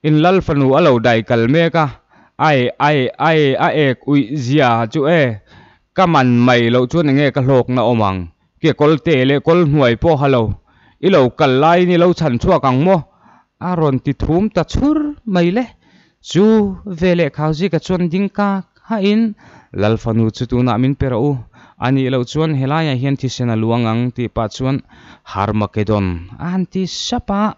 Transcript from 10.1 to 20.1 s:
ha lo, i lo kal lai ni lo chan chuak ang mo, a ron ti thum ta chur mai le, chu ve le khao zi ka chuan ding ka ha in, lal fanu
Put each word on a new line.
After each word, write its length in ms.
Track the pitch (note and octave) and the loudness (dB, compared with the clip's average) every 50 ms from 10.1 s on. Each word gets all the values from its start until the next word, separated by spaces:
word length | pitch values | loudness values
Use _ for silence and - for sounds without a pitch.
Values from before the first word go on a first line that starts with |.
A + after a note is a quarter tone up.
| D#3 C3 | 0 2
ha 60 | C#3+ C#3+ C3+ | 2 0 2
lo, 80 | A#2+ A2 G2+ G2+ - _ _ _ _ _ _ _ _ - | 0 0 -2 -6 -10 _ _ _ _ _ _ _ _ 0
i 20 | F#3 F#3+ | 2 4
lo 80 | D#3 C3 B2 - - | 4 2 2 2 0
kal 140 | D#3 C3+ B2+ C3 C#3+ | 0 2 2 2 4
lai 220 | D#3+ F3 F3+ F3+ | 4 4 4 4
ni 100 | F3+ F3+ E3+ | 2 4 4
lo 60 | E3+ F3+ E3+ - | 4 2 2 0
chan 160 | D#3+ D3+ A#2+ A#2 | 0 -2 -2 0
chuak 220 | - F#3 F#3 C#3+ - C3+ | 2 2 2 2 2 0
ang 100 | B2+ B2+ D3+ | 0 2 2
mo, 120 | F#3 F#3+ E3 C3+ _ _ _ _ - - _ _ _ _ _ D3+ | 2 2 2 0 _ _ _ _ -20 -20 _ _ _ _ _ -6
a 20 | F3+ F3+ E3 | -4 -2 0
ron 180 | D#3+ D3 C3 B2 _ | 0 0 0 -2 _
ti 60 | C#3+ C3+ _ | -4 -4 _
thum 280 | - - D#3 F3 G#3 G#3+ _ | -2 -2 0 0 0 0 _
ta 80 | F3+ D#3+ - | -4 -4 -2
chur 260 | - - - D4 D4+ D#4 D4+ D4 D4 - _ A3 F#3 | -2 0 0 0 0 0 -2 -4 -8 -10 _ -2 0
mai 160 | F3+ E3+ F3 F3+ | 0 0 2 0
le, 80 | A#3+ B3+ A3+ - _ _ _ _ _ _ _ _ _ _ - | -2 -4 -6 -12 _ _ _ _ _ _ _ _ _ _ -4
chu 160 | - D#3+ G3+ A3 A3 A3 G#3 G3 F#3+ E3+ - G#3 F3+ D#3 | 0 2 4 4 4 4 2 0 -4 -10 -12 -12 -8 -2
ve 120 | F3 F#3 F3 E3+ | 0 0 2 2
le 60 | E3 C#3 - | 0 -2 -2
khao 160 | - D3+ D#3 D#3 | -2 -2 -2 -2
zi 120 | C#3+ F#3 G3 - | -2 -2 -2 -2
ka 60 | D#3 - | -4 -2
chuan 180 | - F#3 F3 F3 E3+ | -2 -2 -2 -2 -2
ding 180 | D3 F#3+ G3+ G3 _ | -2 -2 -4 -4 _
ka 120 | - G3+ G3+ G3 F#3+ F3+ _ _ _ _ - | -2 -2 -2 -2 -4 -8 _ _ _ _ -8
ha 80 | A3+ G#3+ F#3+ G3+ | -4 -2 0 0
in, 100 | G#3 A3 A3+ A3 G#3 _ - - - - _ _ - F2+ | 2 2 0 -2 -4 _ -20 -20 -20 -20 _ _ -6 -2
lal 140 | G2 G#2+ A2+ A2 - | 0 0 0 0 -2
fanu 220 | A#2 | -2